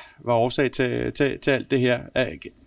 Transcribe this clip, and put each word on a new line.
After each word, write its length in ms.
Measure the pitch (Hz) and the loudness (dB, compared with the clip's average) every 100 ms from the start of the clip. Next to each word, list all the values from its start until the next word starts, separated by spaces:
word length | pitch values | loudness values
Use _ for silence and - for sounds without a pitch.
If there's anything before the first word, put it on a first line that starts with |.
| - - | -10 -12
var 160 | 117 | 0
årsag 360 | 117 123 - 131 | 2 2 0 0
til, 420 | - 127 120 120 | 0 -2 0 -4
til, 260 | - 139 - | 0 0 0
til 120 | - | 0
alt 200 | 131 - | 0 0
det 100 | 135 | 2
her. 200 | 123 120 - | 2 2 -2
Er, 120 | - 123 - - - | -2 -2 -4 -14 -20